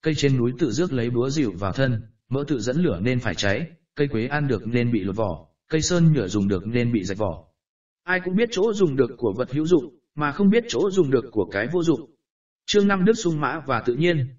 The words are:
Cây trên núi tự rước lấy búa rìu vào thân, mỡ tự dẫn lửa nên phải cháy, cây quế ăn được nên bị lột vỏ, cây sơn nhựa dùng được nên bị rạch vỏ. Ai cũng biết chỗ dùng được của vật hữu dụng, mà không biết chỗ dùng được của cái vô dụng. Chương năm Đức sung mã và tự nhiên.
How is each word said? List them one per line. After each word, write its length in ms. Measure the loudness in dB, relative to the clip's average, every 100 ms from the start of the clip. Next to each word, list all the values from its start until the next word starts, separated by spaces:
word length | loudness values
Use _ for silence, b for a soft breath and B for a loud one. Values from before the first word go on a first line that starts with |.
Cây 120 | -2 0
trên 220 | 2 2
núi 160 | 0 0
tự 120 | -2
rước 220 | 0 -2
lấy 160 | 0 -2
búa 200 | 0 -2
rìu 220 | 0 -2
vào 200 | -2 -4
thân, 300 | 0 0 0 -6 _ _
mỡ 140 | -6 -2
tự 120 | -2
dẫn 180 | 0 0
lửa 220 | 0 0
nên 180 | 0 0
phải 160 | -2 -2
cháy, 360 | 0 -2 -4 -12 _ -4
cây 120 | -2
quế 200 | -2 -2
ăn 200 | -2 0
được 200 | -2 0
nên 240 | 0 0
bị 120 | 0
lột 120 | -2 -2
vỏ, 320 | -4 -4 -12 _ _
cây 120 | -2
sơn 320 | 0 4 4
nhựa 140 | 4 0
dùng 200 | 0 0
được 200 | -2 -2
nên 240 | -2 0
bị 120 | 0
rạch 140 | -2 -4
vỏ. 280 | -4 -4 -14 _ _ _ _ _
Ai 160 | -4 -4
cũng 160 | 0 0
biết 140 | 0
chỗ 220 | 0 -2
dùng 220 | 2 0 2
được 140 | 0 0
của 160 | -4 -2
vật 140 | -4
hữu 140 | -2 2
dụng, 320 | 2 0 -16 _ -4
mà 160 | -4
không 180 | 2 4
biết 140 | 4 0
chỗ 240 | -2 0
dùng 200 | 2 2
được 140 | 2 0
của 180 | -2 -2
cái 160 | -2 -2
vô 160 | 0
dụng. 280 | 0 0 -4 _ _ _ _ _ 0
Chương 220 | 2 4
năm 180 | 4 4
Đức 80 |
sung 280 | 2 0 -2
mã 180 | -2 -4
và 240 | -2 -2 0
tự 100 | 0
nhiên. 400 | 2 0 -2